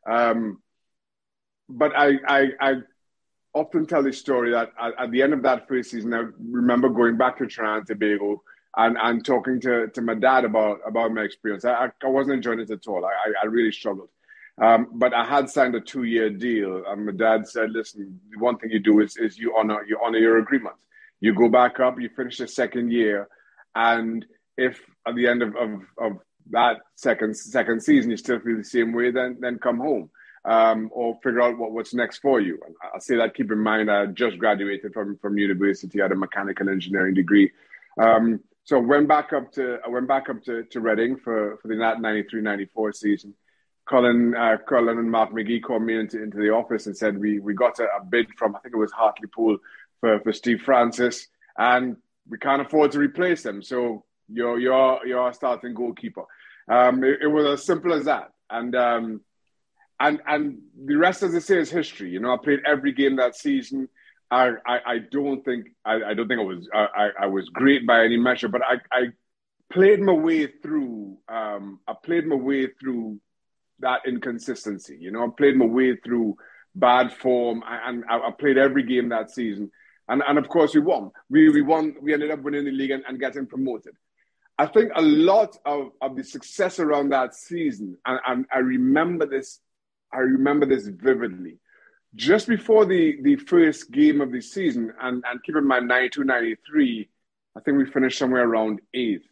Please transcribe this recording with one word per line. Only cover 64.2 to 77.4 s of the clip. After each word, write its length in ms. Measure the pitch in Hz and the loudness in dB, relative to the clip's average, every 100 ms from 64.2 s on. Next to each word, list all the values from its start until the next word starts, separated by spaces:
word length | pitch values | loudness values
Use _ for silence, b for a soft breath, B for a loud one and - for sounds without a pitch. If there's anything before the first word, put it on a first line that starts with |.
| _ | _
I, 220 | 123 127 113 123 | 2 2 0 -4
I, 120 | 123 120 | -4 -2
I 140 | 120 104 | -6 -4
don't 320 | 143 139 135 | -4 -4 -4
think, 260 | 135 123 107 _ | -4 -6 -8 _
I, 120 | 107 113 104 | -4 -2 -2
I 40 | |
don't 140 | 107 110 | -4 -2
think 120 | 120 | -2
I 40 | |
was, 260 | 98 90 87 | -2 -6 -4
I, 160 | 107 104 98 | 0 0 0
I, 140 | 104 98 | -2 0
I 40 | 98 | -2
was 240 | 98 95 | -2 -6
great 380 | - 135 139 117 | 0 2 2 4
by 180 | 117 113 | 4 4
any 120 | 117 | 2
measure, 320 | 123 123 113 | 0 0 -2
but 120 | 120 | -2
I, 140 | 127 123 _ | -2 -2 _
I 160 | 127 123 - _ _ _ _ _ | -2 -2 -8 _ _ _ _ _
played 260 | 180 196 208 | 4 6 6
my 140 | 196 | 4
way 320 | 170 160 160 143 | 2 2 0 -2
through, 720 | - 143 156 131 113 98 95 - | -8 -6 -4 -4 -8 -14 -18 -12
um, 520 | 113 107 101 98 98 - | -8 -6 -8 -12 -14 -12
I 60 | |
played 340 | 110 - 170 160 | -12 -4 -2 0
my 80 | 139 | -2
way 320 | 127 139 131 | 0 -2 -2
through 520 | - 135 120 110 104 _ _ _ _ _ _ | -6 -8 -6 -6 -12 _ _ _ _ _ _
that 200 | 127 127 131 | -4 -2 -4
inconsistency. 920 | 123 127 117 - 120 107 98 - 73 | -6 -6 -8 -8 -8 -8 -10 -12 -16
You 100 | 87 | -10
know, 140 | 110 | -4
I 60 | 120 - | -6 2
played 200 | 143 131 | 4 6
my 100 | 117 | 4
way 300 | 120 131 117 | 4 2 0
through 400 | - 120 113 101 b b b 92 | -2 -2 -2 -4 b b b 2
bad 380 | 123 123 123 | 4 4 2
form, 500 | - 131 123 | -2 0 0